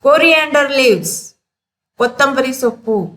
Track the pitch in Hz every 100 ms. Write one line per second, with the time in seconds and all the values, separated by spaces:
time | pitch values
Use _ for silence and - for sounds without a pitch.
0 | 269 311 330 320 302 294 277 277 262 190
1 | - - - _ _ _ _ _ _ _
2 | 233 - 277 269 262 262 247 226 - 214
3 | 170